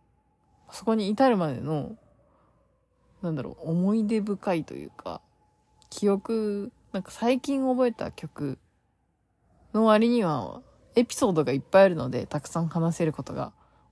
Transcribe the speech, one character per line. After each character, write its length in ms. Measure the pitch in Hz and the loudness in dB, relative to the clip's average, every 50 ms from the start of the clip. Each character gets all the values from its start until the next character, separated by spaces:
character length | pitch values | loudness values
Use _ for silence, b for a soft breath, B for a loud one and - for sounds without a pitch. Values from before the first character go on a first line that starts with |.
| _ _ _ _ _ _ _ _ _ _ _ _ _ - | _ _ _ _ _ _ _ _ _ _ _ _ _ -20
そ 140 | - - - | -16 -8 -2
こ 80 | 226 220 | -2 0
に 160 | 220 202 190 | 0 0 -2
至 180 | 214 202 269 262 | 0 2 4 4
る 80 | 233 | 4
ま 120 | 190 170 151 | 2 0 -2
で 140 | 127 - | -4 -6
の、 360 | - 147 160 147 - - 220 - _ _ _ _ _ b b b b b b b _ _ _ _ _ _ _ _ _ _ _ - - | -6 -4 -4 -4 -4 -8 -12 -18 _ _ _ _ _ b b b b b b b _ _ _ _ _ _ _ _ _ _ _ -10 -8
な 80 | 170 | -6
ん 40 | 160 | -6
だ 60 | 139 | -6
ろ 160 | 120 - - - 160 | -6 -10 -12 -12 -6
う、 80 | 156 | -4
思 240 | 165 175 180 196 214 | -2 0 2 2 2
い 100 | 226 214 | 0 0
出 160 | 208 226 214 | 0 0 -2
深 320 | 202 208 202 190 - - 180 | -2 -2 -6 -4 -2 -2 -2
い 120 | 165 - | -2 -4
と 100 | - - | -6 -10
い 100 | 67 76 | -14 -14
う 60 | - | -14
か、 300 | - - - 90 85 - _ _ _ _ _ _ _ _ _ _ _ _ _ - | -16 -14 -14 -12 -12 -14 _ _ _ _ _ _ _ _ _ _ _ _ _ -18
記 200 | - - 208 202 | -10 -2 0 2
憶、 640 | 202 196 - - 226 220 214 208 202 202 202 247 - _ _ _ | 2 0 -2 -4 -4 -2 -2 -2 -4 -4 -6 -10 -12 _ _ _
な 80 | - 196 | -8 -8
ん 40 | 190 | -8
か 60 | - | -8
最 320 | - - 226 233 269 254 | -10 -4 0 0 0 0
近 260 | - - 277 269 262 262 | 0 -4 -4 -2 0 0
覚 200 | 254 247 254 240 | 0 2 0 0
え 40 | |
た 200 | 233 - - - | 0 -4 -8 -10
曲 480 | - - - 156 - - 147 139 - - _ _ _ _ _ _ _ _ _ _ _ _ _ _ _ _ _ _ _ _ _ _ - | -10 -12 -14 -14 -10 -8 -8 -8 -8 -10 _ _ _ _ _ _ _ _ _ _ _ _ _ _ _ _ _ _ _ _ _ _ 0
の 120 | 214 220 | 2 6
割 240 | 220 214 214 226 233 | 6 6 6 6 4
に 140 | 240 240 202 | 4 2 2
は、 380 | 170 151 127 95 69 - - - _ _ _ _ _ - | 2 0 -2 -4 -6 -10 -14 -18 _ _ _ _ _ 2
エ 120 | 233 247 | 2 2
ピ 100 | - - | 2 0
ソ 160 | - 269 208 | 0 2 2
ー 20 | 180 | 4
ド 100 | 156 143 | 2 2
が 100 | - 139 | 2 0
い 20 | |
っ 60 | 139 | -2
ぱ 200 | - - - 190 | -2 4 6 8
い 20 | 196 | 8
あ 40 | 190 | 8
る 60 | 175 | 6
の 160 | 151 131 131 | 2 -4 -4
で、 160 | 123 120 - - | -4 -4 -6 -4
た 120 | - 147 | -6 -8
く 80 | - - | -8 -4
さ 120 | - 170 | -4 -4
ん 80 | 170 160 | -4 -2
話 300 | - 170 165 170 165 - | -2 0 0 0 0 0
せ 80 | 170 | -2
る 80 | 156 - | -2 -2
こ 100 | - 143 | -4 -10
と 100 | - 165 | -10 -8
が 180 | 139 131 131 - b b b b b b b | -8 -8 -8 -10 b b b b b b b